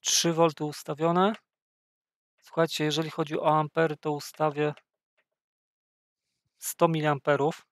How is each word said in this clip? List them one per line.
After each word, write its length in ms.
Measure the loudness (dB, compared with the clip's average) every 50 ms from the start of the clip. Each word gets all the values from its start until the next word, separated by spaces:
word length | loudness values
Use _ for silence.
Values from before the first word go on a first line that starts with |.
Trzy 320 | -2 0 0 0 2 2 2
wolty 320 | 4 4 2 2 0 -6
ustawione. 680 | -8 -8 -10 -10 -10 -6 -2 0 2 4 4 4 2 0 -2 _ _ _ _ _ _ _ _ _ _ _ _ _ _ _ _ _ _ _ _
Słuchajcie, 460 | _ -10 0 0 0 0 0 -2 -2
jeżeli 260 | -2 -2 -2 -4 -6
chodzi 300 | -4 -6 -6 -4 -4 -2
o 180 | 0 2 2 2
ampery, 380 | 0 0 _ 0 0 0 0
to 160 | -4 -6 -6 -6
ustawię 640 | -6 -8 -12 -6 -2 -2 -2 0 0 -2 -2 -4 -6 _ _ _ _ _ _ _ _ _ _ _ _ _ _ _ _ _ _ _ _ _ _ _ _ _ _ _ _ _ _ _ _ _ _ _ _
sto 300 | -12 -12 -2 _ 2 2
miliamperów. 800 | 2 0 0 0 0 0 _ 0 2 2 2 0 -2 -4 -16 _